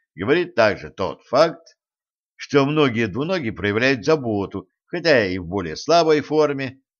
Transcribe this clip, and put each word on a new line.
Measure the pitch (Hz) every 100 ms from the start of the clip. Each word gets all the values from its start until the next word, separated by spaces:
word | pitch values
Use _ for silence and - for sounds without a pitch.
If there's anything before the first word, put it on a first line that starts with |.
| _ -
говорит | 104 165 175 117
также | 107 87 76
тот | - 90 -
факт, | _ 127 165 143 _ _ _ _ _ _ _ -
что | - 143 139
многие | 151 139 110 110
двуногие | 98 160 185 117
проявляют | - 101 104 127 131 123
заботу, | 156 120 101 92 98 - _ _
хотя | 175 165 131 98
и | 95
в | 82
более | 98 85 78
слабой | - 170 160 151
форме, | - 151 147 139 131 131 _